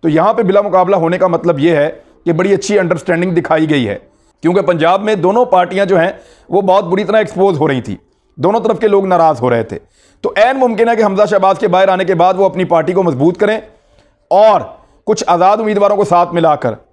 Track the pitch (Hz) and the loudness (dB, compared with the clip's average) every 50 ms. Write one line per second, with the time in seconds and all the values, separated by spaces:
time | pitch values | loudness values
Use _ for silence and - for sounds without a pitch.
0 | - 165 151 160 156 202 226 - 226 185 185 202 202 208 165 185 180 175 202 190 | -2 0 0 2 2 0 0 0 0 2 2 2 0 2 2 0 2 2 0 0
1 | 165 165 175 185 185 185 170 165 - 170 170 139 139 170 170 147 143 156 - - | 0 -2 -2 0 0 0 0 0 0 -2 -2 2 2 2 2 2 0 -2 -4 -10
2 | - _ _ _ _ 170 170 160 180 196 202 202 202 - 202 202 185 170 180 165 | -18 _ _ _ _ -4 -2 0 0 0 0 -2 0 0 0 0 0 0 -2 -4
3 | - - 175 165 180 190 175 165 165 - 160 160 156 156 156 143 - - 101 - | -2 -4 -2 -2 -2 -2 -2 -2 0 0 0 0 0 0 0 0 0 -2 -4 -8
4 | - _ _ _ _ _ _ _ - 160 180 196 190 151 180 165 151 165 180 202 | -10 _ _ _ _ _ _ _ -4 -2 0 0 0 0 0 0 2 2 0 0
5 | 202 208 220 202 156 180 202 233 247 247 - 185 180 180 185 185 202 180 196 180 | 0 -2 -2 0 0 0 2 2 0 2 2 0 0 0 -2 -4 -2 0 2 0
6 | 160 180 208 - - _ - _ _ _ - 185 202 190 185 196 208 165 175 190 | 0 0 -4 -8 -18 _ -20 _ _ _ -4 -2 0 2 0 0 0 0 -2 -2
7 | 208 165 202 220 214 160 - 180 185 196 185 143 147 156 139 127 110 104 98 - | -2 0 0 0 0 -2 -2 -2 0 0 0 0 -2 -2 -2 -4 -6 -8 -14 -14
8 | _ _ _ _ _ _ _ - 131 175 208 233 - 226 226 170 226 214 202 202 | _ _ _ _ _ _ _ -4 -2 0 0 0 0 -2 -2 0 0 0 2 2
9 | 196 190 185 170 165 160 156 117 110 127 120 117 110 - - - _ _ _ _ | 0 0 0 2 2 2 2 0 -2 -2 0 0 -2 -4 -8 -14 _ _ _ _
10 | _ _ _ _ - - - 190 214 247 269 269 262 247 226 196 226 233 233 220 | _ _ _ _ -8 -4 0 2 2 2 2 0 0 -2 0 0 0 0 2 0
11 | 226 208 190 190 208 202 214 196 185 190 196 190 - 202 175 185 190 196 185 180 | 0 0 2 0 0 0 0 0 2 0 0 0 -2 0 2 2 2 2 0 -2
12 | 190 170 185 165 175 185 190 180 196 190 - 165 185 147 170 165 156 151 185 180 | 0 -2 0 2 2 2 2 2 0 -2 0 -2 -4 0 0 0 0 0 -2 -2
13 | 190 175 147 123 139 170 180 - - 208 214 220 - - _ _ _ _ _ _ | 0 -2 -2 0 0 0 0 0 -2 -2 -2 -4 -8 -14 _ _ _ _ _ _
14 | _ _ _ _ _ _ - 190 214 220 202 - - - - - _ _ _ _ | _ _ _ _ _ _ 2 4 4 4 4 2 -2 -6 -16 -20 _ _ _ _
15 | _ - 214 214 - - 175 175 175 190 208 214 226 214 214 196 202 202 208 196 | _ -4 -4 -2 0 -2 0 2 2 2 2 0 -2 -2 -2 0 0 0 0 0
16 | 202 - 175 175 170 - - 170 165 160 151 143 - 123 107 - _ _ | 0 0 2 0 0 0 -2 -2 0 0 0 0 -2 -6 -6 -6 _ _